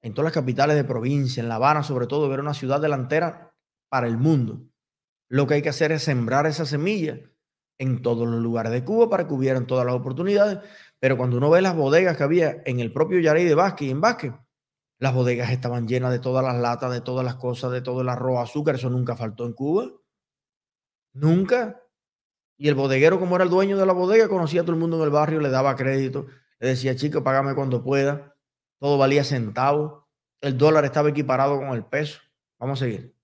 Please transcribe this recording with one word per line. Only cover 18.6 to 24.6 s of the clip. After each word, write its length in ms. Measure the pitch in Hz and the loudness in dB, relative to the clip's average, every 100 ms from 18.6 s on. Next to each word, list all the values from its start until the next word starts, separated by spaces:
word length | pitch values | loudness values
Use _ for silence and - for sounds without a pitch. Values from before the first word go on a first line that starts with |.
| 151 135 | -2 -2
Eso 140 | 127 | -2
nunca 260 | 127 123 117 | -2 -4 -4
faltó 300 | 113 110 120 | -8 -8 -10
en 80 | |
Cuba. 340 | 113 135 180 254 - _ _ _ _ _ _ _ _ _ _ _ | -6 -2 -2 -2 -12 _ _ _ _ _ _ _ _ _ _ _
Nunca. 680 | 131 151 170 190 247 226 196 _ _ _ _ _ _ _ _ | -2 2 2 2 0 -2 -10 _ _ _ _ _ _ _ _
Y 100 | 147 | 0
el 80 | 135 | 0
bodeguero, 440 | 135 131 151 185 | 2 6 4 4
como 160 | 185 180 | 0 2
era 80 | |
el 60 | 180 | 2
dueño 280 | 180 196 196 | 2 2 2
de 80 | 190 | 2
la 80 | |
bodega, 340 | 180 180 220 214 | 2 4 4 4
conocía 340 | 190 160 170 | 2 0 0